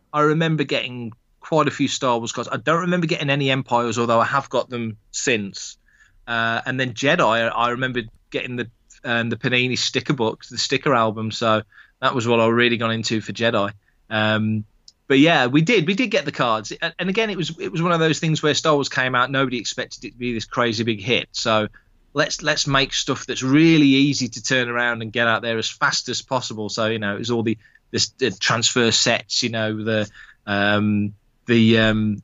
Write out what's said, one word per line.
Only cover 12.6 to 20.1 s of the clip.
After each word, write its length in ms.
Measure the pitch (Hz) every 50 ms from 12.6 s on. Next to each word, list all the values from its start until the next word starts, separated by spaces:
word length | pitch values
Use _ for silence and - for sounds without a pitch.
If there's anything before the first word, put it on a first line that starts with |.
| 120 120 117
got 160 | 110 117 113
into 280 | 113 113 110 - 113 107
for 120 | - -
Jedi. 400 | 98 110 117 117 117 104 101 98 - _ _ _ _ _ _ -
Um, 560 | 110 110 107 107 110 107 107 107 110 107 107 - _ _ _ - - _ _ -
but 100 | 139 135
yeah, 280 | 147 165 165 143 123
we 160 | 120 135 156
did, 260 | 160 190 247 190 151 175
we 60 | 202
did 140 | 214 254 202
get 160 | 220 180 143
the 80 | 135
cards. 400 | - - 131 120 110 110 104 - - -
And, 140 | 165 165 - -
and 120 | 180 190
again, 200 | 190 226 226 214
it 60 | 190
was, 220 | 165 156 156 165 170
it 140 | 190 190
was 100 | - 160
one 80 | 170 180
of 80 | 170 165
those 220 | 165 160 151 -
things 200 | 170 160 156 -
where 140 | - 151 -
Star 200 | - - 160 151
Wars 140 | 143 131 -
came 280 | - 135 127 127 127
out, 160 | 123 123 135
nobody 260 | 139 135 139 127 123 120
expected 460 | 95 - - 127 - - - - -
it 80 | 101